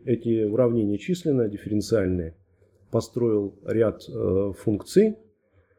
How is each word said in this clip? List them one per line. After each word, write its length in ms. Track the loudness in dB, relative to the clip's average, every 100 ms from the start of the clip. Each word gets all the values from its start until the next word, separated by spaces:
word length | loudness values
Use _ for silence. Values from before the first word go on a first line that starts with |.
| -4
эти 380 | -2 0 0 2
уравнения 520 | 2 2 2 0 -2
численно, 500 | -4 -4 0 0 0
дифференциальные, 880 | -4 -4 -2 0 0 2 -2 -4 -10 _ _ _ _ _
построил 640 | -4 -2 -2 0 0 -2 -6 -4
ряд, 380 | 0 0 -2 -8
э, 440 | -4 0 2 0 -2
функций 600 | -2 -2 2 4 4 2 -14 _ _ _ _